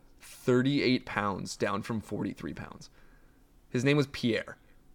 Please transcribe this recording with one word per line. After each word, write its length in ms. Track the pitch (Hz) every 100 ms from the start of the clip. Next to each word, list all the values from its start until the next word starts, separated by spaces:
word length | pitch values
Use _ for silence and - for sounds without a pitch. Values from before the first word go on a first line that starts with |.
| - -
thirty-eight 840 | - - - 127 131 143 101 127 -
pounds, 500 | - 101 92 92 -
down 260 | 104 101
from 200 | 113 117
forty-three 520 | - 104 104 - 78
pounds. 360 | - - - - - - - - _ _ _ -
His 140 | 127
name 140 | 131 147
was 100 | 135
Pierre, 500 | - 123 104 - - _ - -